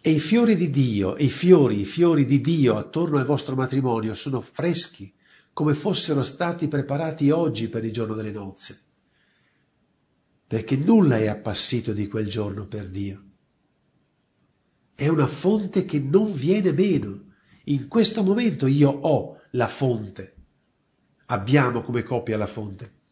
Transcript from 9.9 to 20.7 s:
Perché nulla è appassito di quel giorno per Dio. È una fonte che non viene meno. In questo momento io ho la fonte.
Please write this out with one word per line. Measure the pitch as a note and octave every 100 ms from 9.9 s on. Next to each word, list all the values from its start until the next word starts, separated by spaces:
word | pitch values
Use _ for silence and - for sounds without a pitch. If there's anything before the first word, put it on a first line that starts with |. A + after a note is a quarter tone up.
| _ _ _ _ _ _
Perché | A2+ - C3+
nulla | E3 A3+ E3 A#2
è | A2
appassito | G#2 A2+ G2 - A#2+ A2+
di | G#2 G2+
quel | A2 G#2
giorno | G#2+ G#2 G2+ G2+
per | G#2+ F#2+
Dio. | F#2+ G2 F#2+ - _ _ _ _ _ _ _ _ _ _ _ _ _ _ _ _
È | - C#3+
una | D#3+ C3+
fonte | - F#3 G#3+ F#3+ G3
che | - D3
non | C3+ F3 G#3+
viene | E3 C3+ G#3 F#3
meno. | D3 G3+ D3+ G#2 G2 - _ _ _ -
In | C#3+ A#2+
questo | A3+ A3+ A3+
momento | F#3+ G#3 A#3 C#3+ C3
io | C#3+ C#3+
ho | C#3 E3 C3+ - - _
la | B2 A#2
fonte. | - C3 A2+ G#2 - F#2 - - _ _